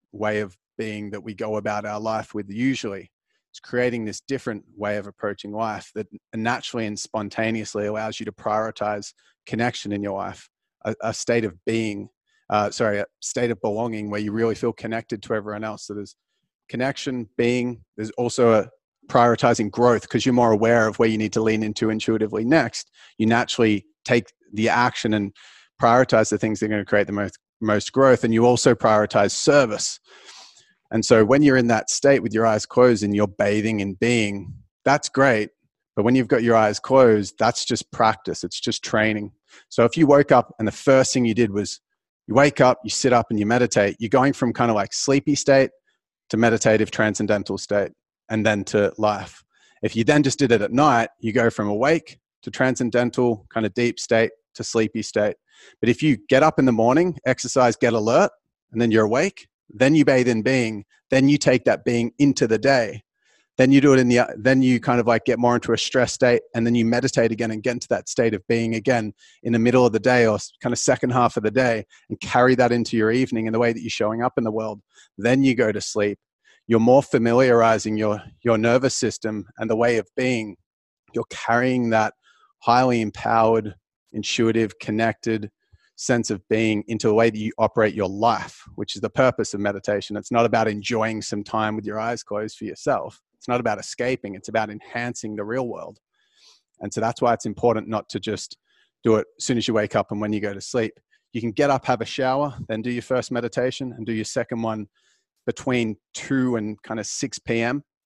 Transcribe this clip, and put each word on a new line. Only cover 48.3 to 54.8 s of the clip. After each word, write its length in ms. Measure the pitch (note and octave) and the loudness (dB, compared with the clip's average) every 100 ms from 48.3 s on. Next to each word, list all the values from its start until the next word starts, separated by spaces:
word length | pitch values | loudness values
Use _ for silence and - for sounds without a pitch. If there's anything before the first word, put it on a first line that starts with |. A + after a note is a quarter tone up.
| A2 | -2
then 200 | G#2+ G#2 | 0 -2
to 280 | F#2+ G#2+ G2+ - | 0 0 0 0
life. 440 | G#2+ G2+ F#2 - _ _ _ _ | -2 -2 -8 -18 _ _ _ _
If 140 | A2 A2+ | -4 0
you 80 | |
then 180 | A2 D3 | 2 2
just 160 | C#3 - | 2 0
did 140 | C3+ | 2
it 80 | A2+ | 2
at 120 | G2+ | 2
night, 360 | B2 D3+ A#2 A2+ _ | 2 4 2 0 _
you 120 | A2+ | -4
go 160 | A#2 A#2 | 0 0
from 200 | - G#2 | 0 -4
awake 500 | G#2 C3+ D#3+ - - _ _ | -2 0 0 -4 -20 _ _
to 80 | - | -10
transcendental, 960 | - C3 A#2+ A#2+ A#2+ A#2+ - B2 A2 - | -2 -2 0 -2 0 0 0 0 -2 -6
kind 140 | A#2 | -4
of 80 | G#2+ | -4
deep 260 | A#2+ A#2+ - | -2 -2 -4
state 340 | - A2+ A2+ - _ | 0 2 0 -4 _
to 100 | - | -14
sleepy 380 | A2 A2+ | -4 -2